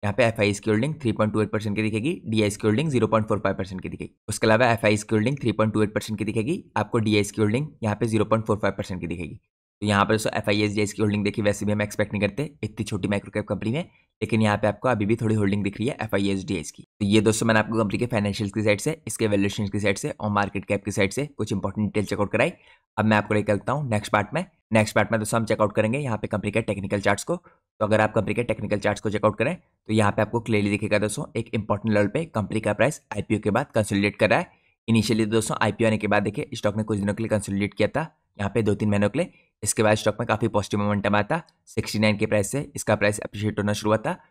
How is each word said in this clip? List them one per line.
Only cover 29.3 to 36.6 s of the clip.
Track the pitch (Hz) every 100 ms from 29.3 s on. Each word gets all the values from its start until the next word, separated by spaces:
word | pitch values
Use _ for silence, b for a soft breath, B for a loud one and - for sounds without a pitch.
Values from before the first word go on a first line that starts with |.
| 98
करें | 117 175
तो | _ _ -
यहाँ | 110 104
पे | 101
आपको | 107 117
क्लियरली | 110 107 101
दिखेगा | 101 107 101
दोस्तों | 104 110 - -
एक | 113
इंपॉर्टेंट | 120 104 104 113
लेवल | 104 101
पे | 104 165 -
कंपनी | 95 104
का | 107
प्राइस | 104 117 - _
आईपीओ | 104 95 104
के | 104
बाद | 104 143 -
कंसोलिडेट | 107 101 101 -
कर | 107
रहा | 117
है। | 175 b b b -
Initially | 113 104 110 104
दोस्तों | 110 107 -
आईपीओ | 110 104 113
आने | 110
के | 104
बाद | 107
देखिए | 101 98 -
स्टॉक | 117